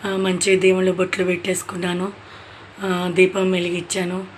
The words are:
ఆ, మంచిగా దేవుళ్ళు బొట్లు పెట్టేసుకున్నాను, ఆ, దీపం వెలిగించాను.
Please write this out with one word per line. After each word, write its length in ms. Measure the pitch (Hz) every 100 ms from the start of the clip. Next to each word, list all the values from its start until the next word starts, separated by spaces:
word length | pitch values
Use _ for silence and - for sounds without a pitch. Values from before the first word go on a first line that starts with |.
ఆ, 120 | 202 190
మంచిగా 440 | 190 180 - 190
దేవుళ్ళు 320 | 185 185 185
బొట్లు 320 | 180 185 -
పెట్టేసుకున్నాను, 880 | 185 175 185 185 - 180 180 175 190 - - - - - - -
ఆ, 300 | 196 180 180
దీపం 360 | 175 185 196 190
వెలిగించాను. 720 | 185 175 175 170 190 180 185 190